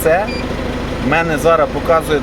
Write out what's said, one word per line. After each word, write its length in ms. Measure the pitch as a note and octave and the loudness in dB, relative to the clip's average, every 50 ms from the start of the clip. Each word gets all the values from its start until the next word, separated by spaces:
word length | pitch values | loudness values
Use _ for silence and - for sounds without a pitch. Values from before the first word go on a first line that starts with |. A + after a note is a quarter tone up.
| - | 2
це, 240 | D#3+ D#3+ F3+ G#3 A#3 A#3+ - - - - - - - - - - - - - - | 2 2 2 0 -2 -4 -6 -6 -6 -6 -6 -6 -6 -6 -6 -6 -6 -6 -4 -2
в 20 | B2+ | 0
мене 300 | D3 E3 E3 E3 D#3 C#3 | 0 0 0 0 -2 2
зараз 300 | - E3 E3 D#3+ D3 C3+ - | 2 4 4 4 2 0 0
показує 480 | C#3+ C#3 - E3 D#3+ D#3 - D#3 C#3+ | -4 0 2 2 2 2 0 -2 -2